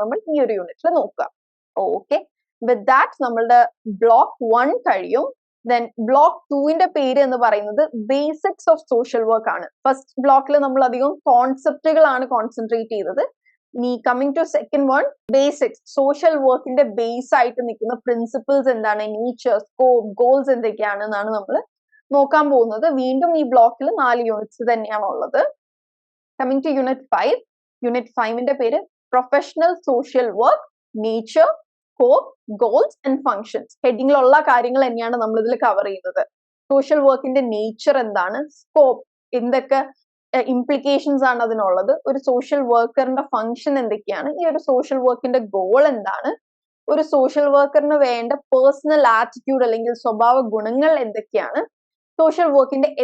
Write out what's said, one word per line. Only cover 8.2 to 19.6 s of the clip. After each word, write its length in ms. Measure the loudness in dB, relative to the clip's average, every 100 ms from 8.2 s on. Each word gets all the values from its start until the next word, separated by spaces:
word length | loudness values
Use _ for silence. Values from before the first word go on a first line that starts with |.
| -2 -4 -6 -2 0
of 40 | 0 0
social 320 | -2 0 -2 0
work 160 | 0 -2
ആണ്. 120 | -6 -10 _ -2
ഫസ്റ്റ് 280 | -2 -6 -2 2
ബ്ലോക്കിൽ 300 | 2 4 0 2
നമ്മൾ 160 | 0 0
അധികം 240 | 0 -2 -2 2
കോൺസെപ്റ്റുകളാണ് 960 | 2 2 -2 -4 -2 0 4 4 2 -2
കോൺസെൻട്രേറ്റ് 600 | -4 -4 -8 -6 -6 -4 -8
ചെയ്തത്. 280 | -6 -4 -6 _ _ _ _ -6
ഇനി 140 | -4 -2 -2
coming 240 | -2 -2 -2
to 60 | -2
second 320 | -4 -2 -2 0 0
one, 120 | -2 -6 -2 2
basics, 420 | 2 0 -4 -4 _ -2
സോഷ്യൽ 380 | 0 2 2 2 2
വർക്കിന്റെ 400 | 2 0 0 0 -2
ബേസ് 340 | -4 -6 0 2
ആയിട്ട് 220 | 2 -2 -8
നിൽക്കുന്ന 280 | -6 -6 -6 -4
പ്രിൻസിപ്പിൾസ് 680 | -4 -4 -6 -2 0 0 0
എന്താണ്, 320 | -2 -2 -4 -6
നേച്ചർ, 400 | -6 -4 -2 -2